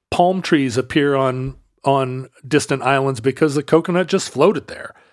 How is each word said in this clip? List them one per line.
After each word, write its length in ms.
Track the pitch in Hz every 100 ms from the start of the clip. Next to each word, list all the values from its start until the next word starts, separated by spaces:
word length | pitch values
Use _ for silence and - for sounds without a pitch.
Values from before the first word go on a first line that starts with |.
| _
palm 300 | - 180 185
trees 380 | - 156 135 117
appear 360 | 123 - 143
on, 420 | 139 131 127 131 - _ _
on 460 | 139 139 131 127 131 _ 131
distant 360 | 143 - 135
islands 380 | 127 139 135 123
because 340 | 135 131 156
the 80 | 143
coconut 460 | - 160 170 175 180
just 220 | 190 -
floated 380 | 123 175 220 -
there. 260 | - - - _